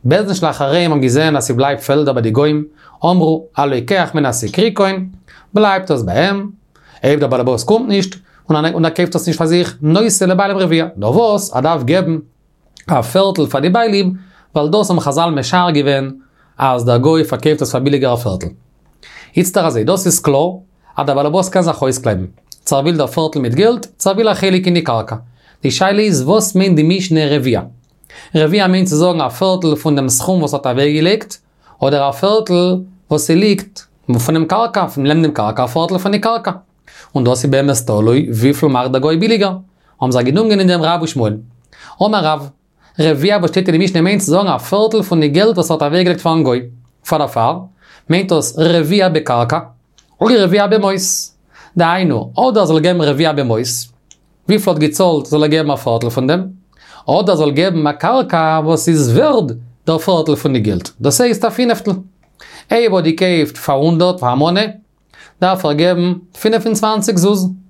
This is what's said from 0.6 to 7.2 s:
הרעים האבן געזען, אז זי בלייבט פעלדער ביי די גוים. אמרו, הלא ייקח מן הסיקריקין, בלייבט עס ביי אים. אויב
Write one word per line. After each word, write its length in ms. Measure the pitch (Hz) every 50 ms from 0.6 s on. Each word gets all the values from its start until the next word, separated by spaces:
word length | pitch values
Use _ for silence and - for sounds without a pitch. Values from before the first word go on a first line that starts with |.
הרעים 300 | 143 135 147 175 175 165
האבן 100 | 156 143
געזען, 340 | 131 127 120 143 160 160 151
אז 100 | 135 120
זי 60 | -
בלייבט 300 | 123 117 139 143 143 139
פעלדער 320 | - - 139 151 151 139 127
ביי 80 | 123
די 80 | 117 113
גוים. 340 | 110 131 147 151 151 151 151 151 _ _ _ - - - -
אמרו, 420 | 165 185 180 160 156 160 156 - - _
הלא 180 | - 143 143 135
ייקח 360 | 120 120 - 202 190 170 - -
מן 120 | 156 143
הסיקריקין, 840 | 127 117 - 117 104 - 180 214 226 202 202 196 190 190 190 185 185 - - _ _ - - - _ -
בלייבט 360 | 208 214 202 190 185 185 185
עס 120 | 156 123
ביי 260 | 113 90 90 117 165 196
אים. 220 | 196 196 196 208 - _ _ _ _ _ _ _ - - -
אויב 160 | 135 143 147